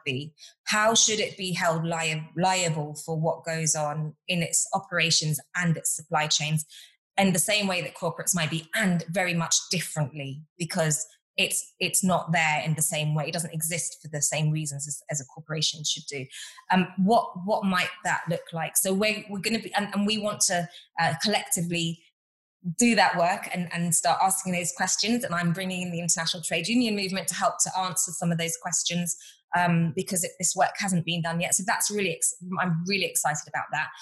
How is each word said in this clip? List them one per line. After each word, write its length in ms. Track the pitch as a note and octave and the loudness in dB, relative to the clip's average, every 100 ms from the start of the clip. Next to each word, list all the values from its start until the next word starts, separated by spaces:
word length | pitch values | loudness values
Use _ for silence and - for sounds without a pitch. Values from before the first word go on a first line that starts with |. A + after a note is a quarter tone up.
| C#3+ | -6
be? 280 | C3 D3+ - - _ - | -6 -6 -14 -20 _ -2
How 280 | G#3+ G#3+ | 2 4
should 280 | A3+ - G#3 | 4 4 2
it 160 | F#3+ - | -2 -4
be 160 | F#3 | -4
held 320 | F3 F3 E3 E3 | 0 0 0 0
li-, 440 | E3 E3 D#3 D#3 D#3+ | -2 -2 -4 -6 0
liable 580 | F#3 F#3 E3+ D#3 D3+ D3 - | 2 2 2 0 -4 -8 -6
for 120 | D#3+ | -2
what 280 | D#3 - E3 | 0 -2 -4
goes 280 | D#3+ D#3+ | -2 0
on 400 | D#3 D3 D3+ D3+ - - | 0 -2 -4 -6 -8 -4
in 160 | F3 | -2
its 240 | E3 - - | 0 -2 0
operations 680 | F#3+ - F3 D#3+ - D#3 D3+ - F3+ | -4 -2 0 2 2 0 -2 -4 0
and 220 | F3 D3 | 0 0
its 180 | - - | -2 -4
supply 320 | D#3 D#3 D3+ | -2 0 2
chains? 380 | - D3+ D#3 - - - _ _ - | 0 0 -2 -4 -14 -20 _ _ 2
In 140 | G3 | 4
the 80 | F#3 | 4
same 280 | - G#3 G3 | 2 2 0
way 140 | F3+ | -2
that 140 | E3+ - | -4 -4
corporates 400 | E3+ D#3+ - F3+ | -4 -2 0 0
might 140 | D3+ | 0
be, 180 | D#3+ - A3 | -2 -2 0
and 300 | G3 E3+ E3 | 2 2 0
very 240 | F#3+ F3+ | 0 0
much 220 | E3+ E3 - - | 0 0 0 0
differently, 720 | E3+ - D#3 C#3+ D3+ C3+ C#3 D#3+ - | -4 -2 -2 -4 -4 -10 -10 -12 -8
because 500 | E3+ F#3 D#3 D3+ - _ _ - | -4 0 0 0 -4 _ _ -4
it's, 360 | F#3 - - - | -2 -2 -6 -6
it's 240 | F3+ - | -2 2
not 300 | F#3 F3 E3 | 2 2 2
there 280 | E3+ D#3 D3+ D#3+ | 2 2 2 0
in 100 | D#3 | 0
the 60 | |
same 340 | D3 D3+ D3+ D#3 | 0 0 0 0
way. 120 | C#3+ | -2
It 60 | |
doesn't 200 | E3+ E3 | -4 -6
exist 440 | D#3+ D#3+ E3+ - - | -6 -4 -4 -6 -10
for 80 | D3+ | -10
the 120 | D3+ | -4
same 300 | - D3+ D#3 | -2 2 2
reasons 360 | D#3 D3 C#3 D3 | 0 -2 -6 -8
as, 140 | - - | -8 -6
as 120 | D3+ | -8
a 40 | C3 | -8
corporation 580 | - D#3 D#3 D3+ D#3+ D3+ | -14 -8 -2 -2 -2 -4
should 180 | D#3+ - | -6 -8
do. 160 | C#3 C3 - - - - | -10 -10 -14 -16 -10 2
Um, 200 | F#3 F3+ - | 2 4 2
what, 340 | F#3+ A#3 - F3+ F#3 | 6 6 4 -4 -2
what 180 | G#3+ | 0
might 260 | G3 F3+ - - | 2 2 0 -2
that 200 | F3+ D3 E3 | -2 -2 -2
look 220 | E3+ - | -4 -4
like? 240 | E3 D#3 - | -8 -2 0
So 180 | G3 | 2
we're, 300 | F#3+ G#3+ G#3 - | 2 2 0 -6
we're 100 | G3+ | -6
gonna 200 | G#3+ A3+ | -2 -2
be, 140 | F#3 | -2
and, 140 | G3+ G3+ | -2 -2
and 120 | G3+ G3+ | 0 0
we 120 | A3 | 0
want 240 | G#3 G3 | -2 0
to, 260 | - F3 E3 - - - | 2 2 -2 -10 -8 0
uh, 140 | E3 D#3 | 0 0
collectively 760 | G#3+ G3+ - F#3+ E3+ E3+ E3 E3+ _ _ _ _ _ _ F3+ D#3+ | 0 0 0 -2 -2 -2 -2 -4 _ _ _ _ _ _ -6 2
do 180 | A#3+ G#3 | 4 6
that 200 | F3+ F3 | 6 4
work 300 | E3+ G3+ - | 2 0 -4
and, 160 | F3 F3 | -6 -4
and 240 | E3+ E3+ D#3+ | -2 0 2
start 240 | F3 - | 2 4
asking 300 | F#3+ F#3 F#3 | 2 2 -2
those 220 | F3 F3 - | -2 -2 -2
questions. 480 | F3+ - G#3 A#3+ | -2 0 2 0
And 100 | B3+ | 0
I'm 200 | F3 F3 | 0 2
bringing 300 | E3+ F#3 F#3 | 0 -2 -4
in 80 | F3+ | -4
the 80 | E3+ | -2
international 440 | E3+ F3 E3 F3+ | 0 0 0 -2
trade 240 | - E3+ E3+ | -2 0 4
union 280 | A#3+ A#3 G3+ | 4 4 2
movement 320 | F#3+ F#3+ - | 0 -2 -4
to 60 | F3+ | 0
help 200 | F3+ - | 2 2
to 160 | - F#3+ | 0 0
answer 320 | F#3 D#3+ - | 0 0 -2
some 200 | E3 E3+ | 0 0
of 60 | E3 | 2
those 200 | E3 - | 0 -4
questions, 540 | F3+ E3 - F3 E3+ - - - _ F3 | -2 -2 0 0 -2 -6 -12 -20 _ 2
um, 380 | F3 E3 E3 F#3+ | 4 4 2 0
because 280 | F#3 F#3 | -2 -2
it, 80 | F3+ - | -2 -2
this 160 | F3+ F#3 | 0 2
work 160 | F3+ - | 2 2
hasn't 280 | G3+ F3+ E3+ | 0 0 0
been 160 | E3+ | -2
done 180 | E3 E3 | -2 -2
yet. 140 | E3+ - | 0 0
So 80 | F#3+ | 0
that's 240 | G#3 - | 0 0
really, 240 | G#3 F#3 | 0 -2
ex-, 220 | - - - F3+ F3+ | 0 -4 -4 -6 -2
I'm 240 | F#3 E3 F3+ | 0 0 0
really 200 | G3 E3+ | 0 0
excited 420 | - D#3 D3+ - | 0 -2 -2 -4
about 180 | D3+ - | -8 -4
that. 160 | D3+ D3+ - | -4 -4 -8